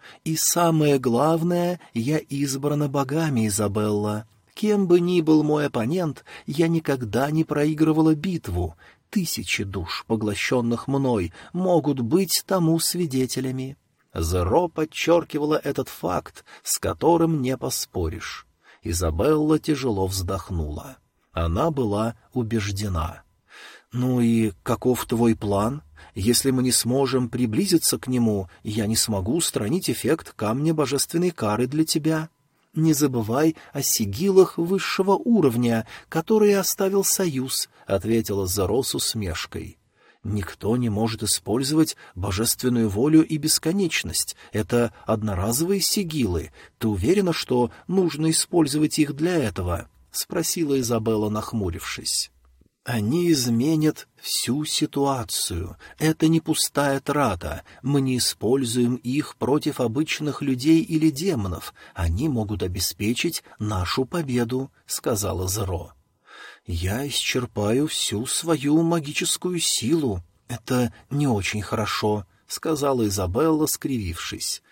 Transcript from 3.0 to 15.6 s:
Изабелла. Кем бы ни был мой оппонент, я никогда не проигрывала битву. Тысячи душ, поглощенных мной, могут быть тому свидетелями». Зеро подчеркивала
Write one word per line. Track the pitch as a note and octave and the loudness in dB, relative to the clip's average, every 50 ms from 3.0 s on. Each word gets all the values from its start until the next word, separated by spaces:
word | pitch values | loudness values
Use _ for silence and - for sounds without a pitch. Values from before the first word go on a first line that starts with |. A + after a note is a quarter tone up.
| C3+ C3 C#3+ D#3+ D#3+ D#3 C3+ A2+ A2 G#2+ | -2 0 0 -2 0 0 0 0 0 0
Изабелла. | G2+ G#2+ G#2+ G#2 G2 G#2+ G#2 G#2+ G#2 G#2 G#2 G#2+ G#2 G#2+ A2 - _ _ _ _ - | 0 0 -2 0 0 0 0 0 0 0 0 -2 -4 -6 -8 -12 _ _ _ _ -8
Кем | - G#3+ G#3+ G#3 G3+ G3 F3 | -2 0 2 2 2 4 6
бы | F3 F3+ | 6 4
ни | F3 F3+ F3+ F3 | 4 4 2 2
был | D#3 D#3 D#3 D3+ D3+ | 4 4 4 4 4
мой | D3+ D3+ D3+ D3 | 4 2 2 0
оппонент, | C#3 - C3 G#2+ A#2+ E3+ F#3+ F3 D3+ C3 - - - - - - | 0 0 -2 -2 0 0 0 -2 -2 -4 -6 -12 -20 -20 -14 -10
я | - C#3+ D#3 E3 E3 | -6 0 0 2 2
никогда | E3+ D#3+ D#3+ - C#3 B2+ B2+ G#2 G2+ A#2+ C3+ D3 | 2 0 0 0 -2 -2 -2 -2 -2 0 0 2
не | D3+ D#3+ D#3 | 2 0 0
проигрывала | - D3 D3 D3 D#3 D#3+ D3 D#3+ D#3+ D#3 D#3 D#3 D#3+ D#3 | 0 0 0 0 0 2 2 2 4 4 4 4 4 4
битву. | D3 D3+ F#3+ F3 D#3+ - - F2 F2 F2 E2 - _ - - - _ _ _ | 2 0 -4 -4 -4 -4 -4 -4 -2 -2 -4 -6 _ -20 -20 -20 _ _ _
Тысячи | - - E2+ - - - G2+ - - - G#2 | -2 -2 -2 -2 -4 -6 -4 -4 -4 -4 -4
душ, | G2 F#2+ G2 E2+ - - - - - | -4 -6 -6 -6 -6 -8 -8 -4 -2
поглощенных | A2+ G#2+ A2 G#2 G#2 - - - C3+ B2+ A#2 A#2 A#2+ A2+ - - | -2 -2 0 -2 -2 -2 -2 0 0 0 2 0 -2 -2 -2 -2
мной, | C3+ C#3 C#3 B2+ A#2+ G#2 F2+ F2 - - - - | -2 0 2 2 2 0 0 -2 -6 -12 -16 -10
могут | - F3 F#3 F#3 F3 D#3+ C#3 D3+ C#3 C3 | -6 -2 0 2 2 2 2 2 0 -2
быть | A#2 A2+ D3 F#3+ F#3+ E3+ - - - | 0 2 2 2 4 2 0 -2 -2
тому | - G3 F#3 E3 D#3+ E3 E3 | 0 0 2 4 4 2 2
свидетелями». | - - - F3 F3+ D3 B2+ C3 C3 B2 - - C3 C3 C3 C3 C3 C3 C#3 - _ _ _ _ _ _ - | 0 -2 -2 -2 -2 -2 0 0 -2 -2 -2 -4 -4 -4 -4 -6 -8 -10 -12 -14 _ _ _ _ _ _ -6
Зеро | F2 E2 D#2+ F2+ F2+ F2 F2 A#2 E3 F3+ E3+ | -4 -2 0 0 0 2 2 2 2 2 2
подчеркивала | - D#3 D#3 D3+ - - - D#3+ E3+ E3+ C#3+ - - D3 D3 D3+ D#3 D3+ | 0 -2 -4 -4 -4 -2 2 4 4 4 4 0 -2 -2 0 0 0 0